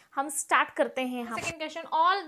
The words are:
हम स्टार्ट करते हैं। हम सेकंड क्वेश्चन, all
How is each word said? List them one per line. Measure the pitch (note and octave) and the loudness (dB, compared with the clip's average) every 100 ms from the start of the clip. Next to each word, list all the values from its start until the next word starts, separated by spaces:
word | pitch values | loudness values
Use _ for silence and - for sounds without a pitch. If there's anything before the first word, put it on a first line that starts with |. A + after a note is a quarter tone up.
| _ | _
हम | C#4+ D4 | -6 -4
स्टार्ट | - - C#4 D4 | -4 2 4 4
करते | - B3 C4 | 0 0 -2
हैं। | B3+ B3 | -4 -4
हम | A#3 A3+ | -6 -6
सेकंड | E4+ E4 | -6 -6
क्वेश्चन, | D#4 E4 E4 | -8 -8 -2
all | D#4 E4+ G4 | 4 4 4